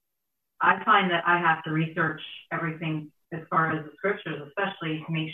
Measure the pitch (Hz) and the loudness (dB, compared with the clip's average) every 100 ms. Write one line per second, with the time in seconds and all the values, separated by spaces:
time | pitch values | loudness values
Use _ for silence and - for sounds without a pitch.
0 | _ _ _ _ _ - 170 190 233 202 | _ _ _ _ _ 0 2 2 4 4
1 | 185 170 175 175 165 160 160 156 160 180 | 4 2 2 4 4 2 0 0 0 0
2 | 160 160 - - - 165 160 160 160 156 | -2 -2 -12 -16 -8 -4 -4 -4 -4 -4
3 | 151 _ - 165 - 165 160 156 151 - | -6 _ -12 -10 -2 2 2 0 -6 -4
4 | - - 165 151 147 - 190 - 160 156 | -2 -2 -4 -8 -8 -4 -4 -2 -4 -4
5 | 160 160 156 | -2 -2 -2